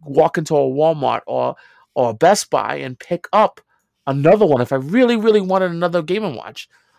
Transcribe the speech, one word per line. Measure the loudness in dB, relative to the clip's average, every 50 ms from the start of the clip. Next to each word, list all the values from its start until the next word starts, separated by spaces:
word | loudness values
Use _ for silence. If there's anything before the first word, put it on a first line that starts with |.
| -16
walk | -2 0 2 2 2 0
into | -4 -4 -2 0
a | 0
Walmart | 0 0 0 0 0 0 0 0 -2 -2 -2 -2 -4
or, | -6 -4 -4 -4 -4 -6 -8 _ _ _ _ _ _ _
or | -2 -2 -2 0
Best | 2 4 4 4 2 0 -2
Buy | -4 -4 -2 -4 -6
and | -8 -8 -10 -12 -14
pick | -8 -8 -8 -8 -6 -2 0
up | 2 2 0 -2 -8 _ _ _ _ _ _ _ _ _
another | -6 -4 2 4 4 4 6 4
one | 4 2 2
if | 0 -2
I | -2
really, | -4 -4 -2 2 2 4 4 2
really | 2 2 2 2 2
wanted | 2 0 0 0 0 -2
another | -2 -2 -2 -2 -2 -2 -2
Game | -2 -4 -4 -4
and | -6 -8
Watch. | -10 -12 -14 -16 -18 -20 -20 _ _ _ _ _